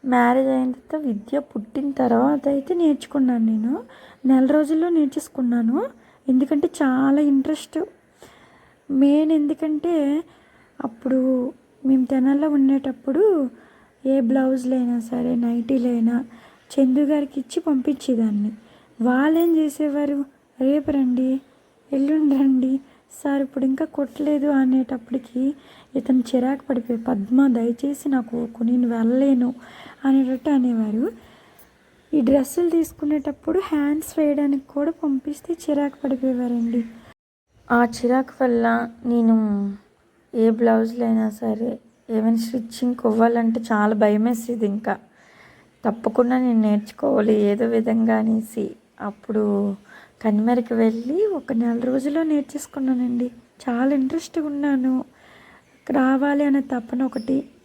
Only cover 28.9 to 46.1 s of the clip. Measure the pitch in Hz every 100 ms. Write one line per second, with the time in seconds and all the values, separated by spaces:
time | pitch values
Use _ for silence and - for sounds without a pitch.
28.9 | 226 226 254 277 262 247 247 - - -
29.9 | - 269 269 254 262 311 277 247 226 214
30.9 | 214 339 - - - - _ - _ _
31.9 | _ _ 302 233 277 262 - 349 330 311
32.9 | - 294 302 285 277 - 359 392 302 285
33.9 | 302 - - 302 285 285 277 - 285 294
34.9 | 330 302 269 294 294 - 330 - 285 285
35.9 | - 277 254 262 247 247 240 233 240 226
36.9 | - - - _ _ _ _ - 240 240
37.9 | 233 240 254 262 - 254 233 233 233 233
38.9 | 233 240 240 226 226 214 202 202 196 _
39.9 | _ _ _ _ 247 226 220 226 226 226
40.9 | 240 233 226 220 214 226 214 233 - _
41.9 | _ - 220 220 233 226 254 226 - 247
42.9 | 247 226 220 233 233 226 233 226 214 208
43.9 | 214 214 208 226 233 233 233 208 202 220
44.9 | - - _ _ - - - _ _ 220
45.9 | 226 220